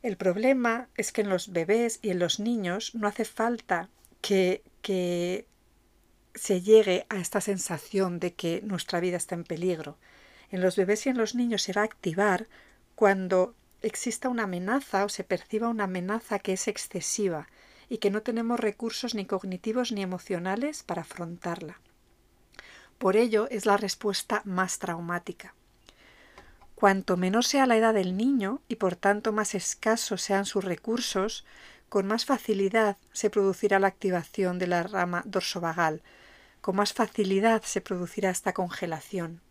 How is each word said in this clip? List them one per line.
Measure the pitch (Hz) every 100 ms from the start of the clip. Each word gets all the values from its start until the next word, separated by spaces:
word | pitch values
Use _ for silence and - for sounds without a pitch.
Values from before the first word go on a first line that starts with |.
El | 247 190
problema | 190 180 254 269 240 233 247 -
es | 214
que | -
en | 202
los | 185 190
bebés | 170 165 220 233 -
y | 214
en | 180
los | 175 -
niños | 214 233 185 185 - 233
no | 208
hace | 202
falta | 220 - 226 240 - 175 180 _ _ _
que, | - 196 180 - _ _
que | - 185 180 175 175 196 - _ _ _ _ _ _ _ _
se | - - 185
llegue | 185 220 202 180 -
a | 196
esta | 170 202
sensación | - 190 - 165 - 196 190 175
de | 175
que | - 165 165
nuestra | 208 185 - 175
vida | 180 175
está | - 175
en |
peligro. | 170 170 180 165 151 - _ - - - -
En | 185
los | 185 180
bebés | 185 214 269
y |
en | 254
los | 220
niños | 240 240 214
se | -
va | 190
a | 220
activar | - 190 165 208 190 226 - - _ _
cuando | - 208 196 185 185 185 - _ _
exista | 220 - 247 220 262
una | 240
amenaza | 202 180 185 262 - 196
o | 202
se | -
perciba | - 180 - 214 233
una | 226
amenaza | 196 185 185 220 - 202
que | -
es | 185 -
excesiva | - - 185 - - 202 160 180 _ - - -
y | 226
que | 202
no | 208
tenemos | 214 226 233 240
recursos | 226 - 226 - 240 214
ni |
cognitivos | 190 190 190 185 220 233 233
ni | 208
emocionales | 190 180 - 175 180 202 285 302
para | - 165
afrontarla. | 170 - 170 170 175 170 160 - _ _ _ _ _ _ _ - - - - _
Por | 190 208
ello | 240 214 220
es | 226 214
la | 202
respuesta | 202 - 214 196 - 214
más | 196 185 185 -
traumática. | 180 170 170 175 - 175 - _ _ _ - _ - - - - - - - -
Cuanto | 202 190 - 180
menor | 185 214
sea | 247 277 262
la | 220
edad | 226
del | 220 185 185
niño | 247 277 196 262 _
y | 226
por | 190
tanto | 180 202 208 220
más | 214 214 190
escasos | - - 220 226 - 190
sean | - 196
sus | 196 208
recursos, | 185 165 - 240 - 196 202 - - - - - _
con | 202 196
más | 226 -
facilidad | 262 - 202 196 226 214 202 _
se | - 208
producirá | 208 196 185 208 196
la | 196
activación | - 196 180 170 - 185 180
de | 175
la | 175
rama | 175 196 175 175 208
dorsovagal, | 185 - 175 170 165 165 156 - - - - - _
con | - 190
más | 202
facilidad | - 220 - 190 196 226 220
se | - 196
producirá | - 180 175 - 190
esta | 180 202
congelación. | 180 180 - 170 160 - 190 165 170 _